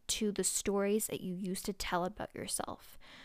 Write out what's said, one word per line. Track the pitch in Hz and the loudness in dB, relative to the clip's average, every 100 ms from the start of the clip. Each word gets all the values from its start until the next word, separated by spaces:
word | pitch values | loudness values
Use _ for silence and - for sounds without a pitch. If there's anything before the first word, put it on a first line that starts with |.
| - | -4
to | - 214 | 0 2
the | 196 | 2
stories | 185 - - 196 202 214 - | 2 2 2 4 4 4 2
that | - | -2
you | 185 | -2
used | 180 190 190 | -2 -2 -2
to | - | -2
tell | 196 - 175 | -4 0 2
about | 185 208 - | 2 -2 -6
yourself. | - 196 - - - - - - - | -6 -4 -2 -2 -6 -12 -18 -18 -18